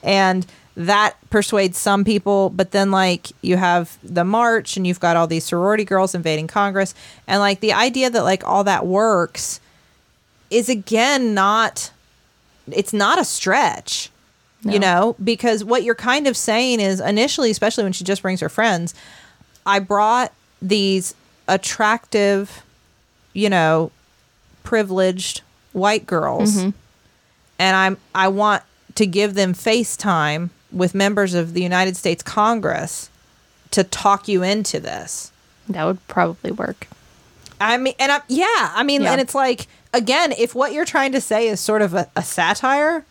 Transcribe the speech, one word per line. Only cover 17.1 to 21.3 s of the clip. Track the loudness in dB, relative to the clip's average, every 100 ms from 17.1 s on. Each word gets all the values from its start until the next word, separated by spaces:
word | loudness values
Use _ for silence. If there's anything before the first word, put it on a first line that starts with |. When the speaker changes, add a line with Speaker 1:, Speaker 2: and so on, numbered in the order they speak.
| 0 0 0 -2
Speaker 1:
especially | 0 -2 0
when | -4
she | -4
just | -4 -4
brings | -2 -4
her | -4
friends, | -2 0 0 -4 -10 -20 -20 -20 _ _ _ -2
"I | 0
brought | 0 0 2 2 0 _ _ _
these | -2 0 2 0 -2 -12 _